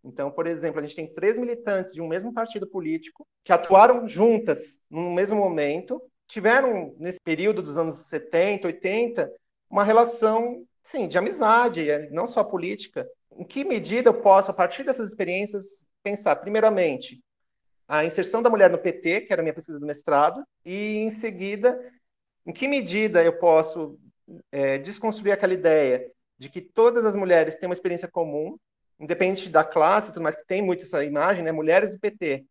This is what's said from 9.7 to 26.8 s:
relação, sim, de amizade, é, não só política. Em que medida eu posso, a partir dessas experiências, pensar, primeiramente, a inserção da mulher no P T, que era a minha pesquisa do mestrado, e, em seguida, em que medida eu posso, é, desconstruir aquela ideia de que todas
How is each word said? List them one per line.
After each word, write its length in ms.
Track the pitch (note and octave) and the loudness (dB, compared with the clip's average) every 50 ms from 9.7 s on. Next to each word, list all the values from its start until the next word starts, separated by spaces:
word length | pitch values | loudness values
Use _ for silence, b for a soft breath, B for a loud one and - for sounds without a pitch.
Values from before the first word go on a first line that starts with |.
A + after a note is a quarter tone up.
| - G3 | -2 0
relação, 800 | G3+ G3+ A3 A3+ A#3+ A#3 A#3 - A3 G#3+ A3 A3+ A#3 A#3+ B3 - - _ _ _ | 2 4 6 6 4 4 0 -2 0 0 0 0 -2 -4 -8 -10 -16 _ _ _
sim, 260 | _ - - D4 G#3+ E3 | _ -12 -8 -6 -6 -2
de 100 | C#3+ F3+ | -2 -2
amizade, 720 | F#3+ A3+ G4+ D#4 A3+ G#3+ A3 A#3 A#3+ A#3+ F#3+ E3 D#3+ D3 | -2 -2 -4 0 2 4 4 4 4 2 0 -2 -2 -2
é, 180 | D3 D3 D3+ D3 | -2 -2 -4 -6
não 160 | - E3 G3+ | -6 -6 -6
só 180 | A#3+ - A#3+ G3+ | -4 -2 -2 -2
política. 600 | G3+ - F3+ E3+ F3+ G#3 G#3 - - _ D3 B2+ - - _ _ _ _ | -2 -2 -6 -6 -6 -8 -10 -12 -12 _ -10 -10 -10 -14 _ _ _ _
Em 80 | - F#3 | -18 -18
que 200 | - - C#4 C#4 | -12 -8 -8 -4
medida 440 | G4 C#4 G#3+ E3 D3+ G3+ A#3+ B3 A#3 | -4 -4 -4 -4 -4 -4 4 4 4
eu 60 | - | 4
posso, 360 | - - G3+ F#3+ G3 F#3+ G3 | 6 6 8 8 8 6 2
a 40 | F#3 | 0
partir 300 | - F3+ F#3 - - C4+ | 0 0 0 0 -6 -4
dessas 240 | C#4 C4 C4 A3+ G3 | -4 -4 -4 -4 -10
experiências, 760 | - - G3 E3+ F3+ F#3+ G3+ G3+ G#3 G3+ F#3+ - - - _ _ _ _ | -6 -6 -4 -4 -4 -4 -6 -6 -8 -10 -12 -12 -20 -20 _ _ _ _
pensar, 340 | _ G3+ G3+ G3+ - - D3 | _ -8 -8 -2 0 0 0
primeiramente, 840 | - - G3 G#3 A3 A3 A3 G#3+ F#3+ F3+ D#3+ C3+ B2+ - - - _ _ _ _ _ _ _ _ _ _ _ _ _ _ | 0 -2 -4 -2 2 2 2 4 2 0 0 -2 -6 -10 -16 -20 _ _ _ _ _ _ _ _ _ _ _ _ _ _
a 180 | _ D3 D3+ D#3 | _ -2 0 0
inserção 360 | E3+ E3 - F3+ F3+ - A3+ | 0 -2 -4 -4 -2 -4 0
da 100 | A#3 A#3 | 2 2
mulher 200 | A#3 G#3 G3 F3 | 6 6 6 6
no 80 | E3+ D#3+ | 6 2
P 140 | - F3+ | -4 -4
T, 300 | E3 - - E3+ F3 G#3+ | -6 -2 -2 -2 -2 -2
que 100 | - - | -2 -2
era 100 | G3+ E3+ | -4 -2
a 20 | E3 | -2
minha 100 | D#3+ C#3+ | -4 -6
pesquisa 260 | E3 E3 - D#3+ D3 | -8 -12 -14 -14 -12
do 60 | C#3+ | -10
mestrado, 560 | D3 D3 D3 _ - D3+ C#3+ D3 D#3+ F3+ B3+ D4 _ _ _ _ | -10 -10 -8 _ 0 2 4 4 2 0 -4 -14 _ _ _ _
e, 340 | E3 F#3 G3 G#3 G#3+ G#3+ G#3+ | -12 -8 -6 -6 -4 -4 -4
em 120 | A3 A3 | -4 -6
seguida, 680 | G#3+ - - A3 G3 F3 F#3 G3 G#3 G3+ G#3 B3 B3 B3+ B B B B _ _ _ _ _ _ _ _ _ | -6 -6 -10 -10 -8 -8 -8 -8 -8 0 0 0 0 0 B B B B _ _ _ _ _ _ _ _ _
em 60 | E3+ | -16
que 160 | E3 - C4 C#4 | -10 -6 -4 -2
medida 540 | C#4+ C#4 A3+ E3+ F3 G#3 A3 G#3+ E3+ F3 E3 | -2 -2 -4 -4 -2 -2 -2 2 4 4 4
eu 80 | E3+ | 4
posso, 680 | E3 E3+ - E3+ D#3+ D#3+ D#3+ D#3 - E3+ D#3 D3 - _ _ _ _ _ _ - E3+ E3 _ _ | 2 2 4 4 6 4 4 0 -6 -10 -10 -12 -12 _ _ _ _ _ _ -20 -20 -20 _ _
é, 260 | - C#3+ C#3 C3+ C3+ C#3 | -6 -4 -2 -2 -2 -4
desconstruir 540 | C#3 F3 G#3 - - A3 G#3+ G#3+ G#3+ G3+ | -6 -10 -14 -6 -6 -6 -6 -2 0 0
aquela 220 | G3+ G3 - F#3+ F#3 | 0 2 2 0 0
ideia 520 | F3+ - E3 D#3 D#3 D3 C3 B2 B2+ B2+ - _ _ _ _ _ _ | 2 2 4 4 4 4 2 0 -2 -2 -10 _ _ _ _ _ _
de 100 | C3 C#3 | -20 -14
que 120 | _ F3+ | _ -14
todas 440 | - _ _ - | -16 _ _ 4